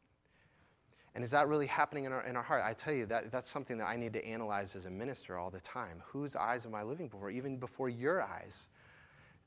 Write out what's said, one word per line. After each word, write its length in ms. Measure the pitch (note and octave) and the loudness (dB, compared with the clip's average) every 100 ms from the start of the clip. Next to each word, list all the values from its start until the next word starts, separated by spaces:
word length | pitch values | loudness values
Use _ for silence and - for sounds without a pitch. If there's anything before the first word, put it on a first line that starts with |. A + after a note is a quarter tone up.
| _ _ _ _ - - - _ _ - - | _ _ _ _ -20 -20 -20 _ _ -20 -12
And 80 | - | -4
is 80 | A#2+ | 4
that 160 | C#3+ D3 | 6 8
really 180 | D3+ C3+ | 6 4
happening 380 | - D3 D3 | 4 4 2
in 80 | C3+ | -2
our, 120 | B2+ | -2
in 100 | - | 0
our 80 | B2 | -2
heart? 200 | A#2 C#3+ | 2 4
I 80 | G#2 | 4
tell 220 | A#2 D#3 | 0 0
you, 100 | C#3+ G#2 | 0 2
that, 240 | A2+ A2+ | 0 0
that's 200 | B2+ - | -2 -2
something 260 | D3 C3 A#2 | -2 -2 -2
that 100 | G2+ | 0
I 100 | A#2 | 0
need 180 | A#2 | 0
to 100 | G#2+ | -2
analyze 500 | A2 A2+ A2 G2+ G2 | -2 -2 0 0 0
as 120 | G2 F#2 | -4 -6
a 40 | |
minister 460 | F#2 B2+ B2+ - F2+ | -4 -4 -4 -6 -4
all 140 | F#2 | -4
the 100 | F#2 | -6
time. 420 | - B2+ G#2 E2+ - | -6 -4 -6 -8 -8
Whose 280 | C#3 C#3+ | -6 -2
eyes 300 | - G#2 B2 | 0 2 2
am 100 | A#2 | -2
I 80 | G#2+ | -4
living 260 | G#2+ D#3+ D3 | -4 -4 -6
before, 220 | G#2 G2+ | -6 -4
even 280 | A#2+ C3+ B2+ | -4 -4 -4
before 320 | B2 - C3 | -6 -2 -2
your 320 | A#2 C3 F3+ | 2 2 2
eyes? 480 | G2+ F2 F#2 - - - - - - - - - | 0 -4 -8 -10 -10 -18 -20 -20 -20 -20 -20 -20